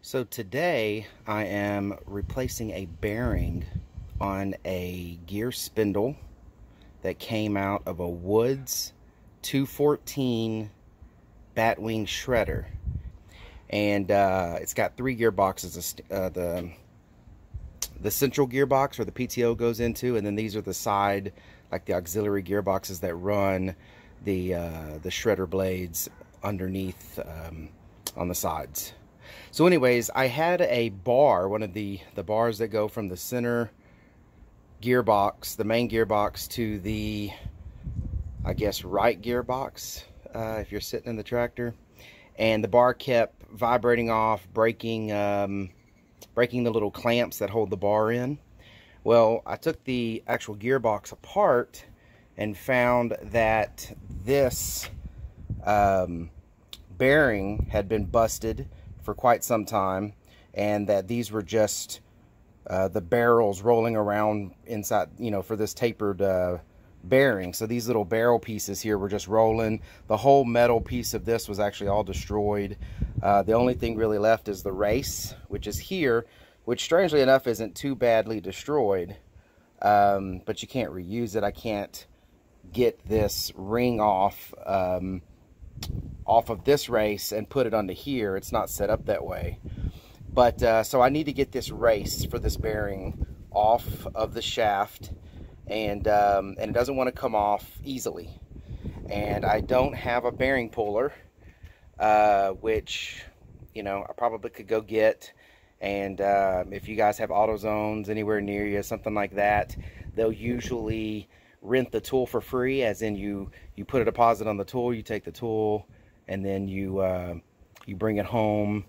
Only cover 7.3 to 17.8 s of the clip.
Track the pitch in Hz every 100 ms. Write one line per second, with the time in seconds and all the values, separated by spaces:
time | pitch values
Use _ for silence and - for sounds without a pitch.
7.3 | 110 107 101 98 101 - 87 87 87 90
8.3 | 107 120 135 131 - - - - _ -
9.3 | - - 139 139 - 147 147 - - 131
10.3 | 117 113 110 107 - - _ - _ _
11.3 | - - - 113 - 107 110 101 - -
12.3 | 120 98 67 - - - - - - -
13.3 | - - - - 104 104 101 92 101 98
14.3 | 95 85 82 80 - 101 - 127 120 113
15.3 | 95 95 95 90 87 85 - - 98 92
16.3 | 92 87 87 87 - - - _ - -
17.3 | - - - - -